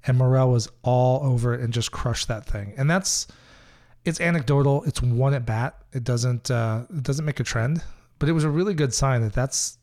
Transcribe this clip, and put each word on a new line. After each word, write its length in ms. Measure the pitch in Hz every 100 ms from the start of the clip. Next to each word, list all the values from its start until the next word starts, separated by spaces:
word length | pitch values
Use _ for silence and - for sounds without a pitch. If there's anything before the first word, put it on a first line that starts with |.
| -
and 120 | 123
Morel 340 | 127 131 131
was 180 | 120 - -
all 400 | 127 127 127 131
over 300 | 139 120 120
it 80 | 123
and 120 | 120
just 180 | 117 110
crushed 360 | - 120 117 -
that 180 | 107 -
thing. 280 | 104 98 104
And 120 | 143
that's, 380 | 185 190 - - - - - - - _ - 170
it's 140 | 160
anecdotal. 640 | 170 170 120 143 139 139
It's 180 | - -
one 320 | 123 117 135
at 120 | 139 117
bat. 320 | 110 135 - -
It 100 | 131
doesn't, 480 | 117 120 127 123 -
uh, 340 | 120 113 110 123
it 140 | 165
doesn't 220 | 127 143 151
make 140 | -
a 40 |
trend, 400 | 120 117 117 165 - - _ -
but 120 | 143
it 40 |
was 100 | 165
a 60 | 151
really 240 | 151 196
good 200 | 165 139
sign 280 | - 139 123
that 120 | 113
that's, 440 | 120 131 - - -